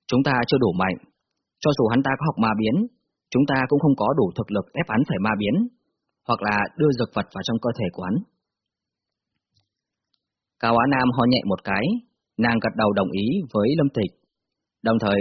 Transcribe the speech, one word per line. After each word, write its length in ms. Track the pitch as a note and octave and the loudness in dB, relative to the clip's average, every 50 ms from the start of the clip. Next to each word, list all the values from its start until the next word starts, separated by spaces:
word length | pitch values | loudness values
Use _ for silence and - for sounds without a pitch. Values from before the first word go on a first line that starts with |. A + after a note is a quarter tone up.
| _ - | _ -2
"Chúng 160 | B2 B2+ C3+ | 0 0 2
ta 100 | D3 C3+ B2 A#2+ - | 2 0 0 0 0
chưa 100 | D3+ C3 | 0 2
đủ 140 | B2 G2 | 2 2
mạnh. 260 | E2+ F2+ F#2+ F#2+ F2+ - - _ _ _ _ _ _ _ _ _ _ _ | 0 0 -2 -2 -2 -6 -10 _ _ _ _ _ _ _ _ _ _ _
Cho 120 | - D#3 C#3+ - | -2 -2 0 2
dù 100 | B2 G#2+ | 2 2
hắn 160 | A#2 B2+ C3+ | 2 2 0
ta 80 | C3+ C3+ - | 0 -2 -2
có 60 | D3 | -2
học 120 | D#3+ - - | -2 -2 0
ma 140 | A2+ A2 A2 G#2 | 2 2 2 2
biến, 280 | A2 A2 C3+ F3+ A3+ B3 - _ _ _ _ _ _ _ | 0 0 0 0 -2 -4 -6 _ _ _ _ _ _ _
chúng 160 | - B2 C#3+ C#3 | 0 0 2 2
ta 100 | C3+ C3 C3 B2+ | 2 0 0 0
cũng 100 | D3 C#3+ | 0 2
không 160 | E3 D3+ C3+ C3 | 2 2 2 2
có 160 | G#2 A2+ C#3 D3 | 0 0 0 0
đủ 140 | A2 F2+ - | 0 -2 -2
thực 160 | - G#2 - | -4 -6 -4
lực 140 | G#2 G2+ F#2 - - | -4 -6 -6 -6 -6
ép 120 | C#3+ E3+ - | -8 -6 -2
hắn 120 | A2 A2+ D3 - | -2 -2 -2 -2
phải 120 | C#3+ F#2 | -2 -2
ma 120 | G2 A2 A2 G2+ | -2 -2 -2 -2
biến, 160 | G#2 G2+ B2 F#3 A#3+ B3 - _ _ _ _ _ _ _ _ _ _ - | -2 0 0 0 -2 -2 -6 _ _ _ _ _ _ _ _ _ _ -6
hoặc 140 | A#2 - | -4 -4
là 160 | G2 G#2 G#2 G#2 G2+ - - - | -2 -2 -2 -2 -2 -4 -2 0
đưa 140 | D#3 D3+ | 0 0
dược 180 | C3 A#2 A#2 - - | 0 0 -2 -4 -4
vật 120 | A2 G2 - - | -6 -6 -6 -8
vào 100 | F#2+ F#2+ | -10 -6
trong 140 | - A2+ A2 | -6 -4 -4
cơ 80 | - A#2+ A2+ - | -2 -4 -4 -4
thể 60 | A2 F2 | -4 -6
của 120 | - - F#2 | -6 -6 -6
hắn." 120 | F2+ G#2 E3 - - _ _ _ _ _ _ _ _ _ _ _ _ _ _ _ _ _ _ _ _ _ _ _ _ _ _ _ _ _ _ _ _ _ _ _ _ _ _ _ _ _ _ _ _ _ _ | -4 -4 -4 -4 -6 _ _ _ _ _ _ _ _ _ _ _ _ _ _ _ _ _ _ _ _ _ _ _ _ _ _ _ _ _ _ _ _ _ _ _ _ _ _ _ _ _ _ _ _ _ _
Cao 180 | - A#2 A#2 A#2 | 0 2 4 4
Á 80 | A#2+ C#3 | 4 4
Nam 180 | C#3 C3 B2+ B2+ A#2+ | 2 2 2 2 2
ho 80 | B2+ A#2 B2 | 2 2 2
nhẹ 120 | B2+ A#2+ - | 2 2 0
một 180 | G2+ F#2+ - - | -2 -4 -4 -2
cái, 220 | G2+ G2 G2 A2+ E3+ A3+ A#3+ - _ _ _ _ _ _ - | -2 -2 0 0 0 -2 -4 -6 _ _ _ _ _ _ -2
nàng 220 | A2+ A#2 A#2 A2+ A2 | 0 0 0 0 0
gật 120 | A2+ - | -2 0
đầu 180 | A2 A2 G#2+ G2+ | 0 0 2 2
đồng 180 | G2+ F#2+ F2+ | 2 0 -2
ý 140 | - G2 G2+ A#2 D#3+ G3+ E3+ B2 - | -2 -2 -2 -2 -2 -2 -4 -4 -2
với 140 | G#2+ G#2 A#2+ D3+ E3 | 0 0 2 2 2
Lâm 120 | - - - A#2+ | 0 0 0 -2
Tịch, 140 | G2+ - - _ _ _ _ _ _ _ _ _ _ _ _ _ | -2 -4 -4 _ _ _ _ _ _ _ _ _ _ _ _ _
đồng 160 | - A#2 A2+ A2+ | -2 0 0 0
thời 160 | A2 G2+ G2+ G2+ | 2 0 2 2